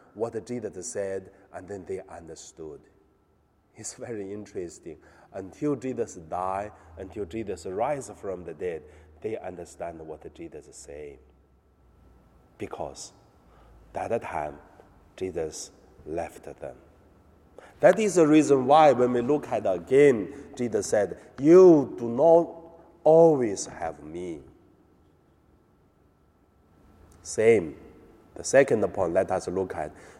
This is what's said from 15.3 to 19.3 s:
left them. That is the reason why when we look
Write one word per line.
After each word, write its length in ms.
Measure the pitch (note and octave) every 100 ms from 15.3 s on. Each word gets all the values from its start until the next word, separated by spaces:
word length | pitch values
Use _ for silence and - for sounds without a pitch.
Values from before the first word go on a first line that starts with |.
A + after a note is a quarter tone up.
| E2+ D#2+ - - _ _ _ D#2
left 380 | E2 E2 - - -
them. 160 | C#2+ B1+ _ _ _ _ _ _ _ - - -
That 200 | D3+ F3+
is 160 | G#3+ F3
the 120 | D3+
reason 400 | D#3 C3+ C#3 B2+
why 240 | D3+ D3+
when 220 | A#2+ B2
we 80 | B2
look 260 | A#2+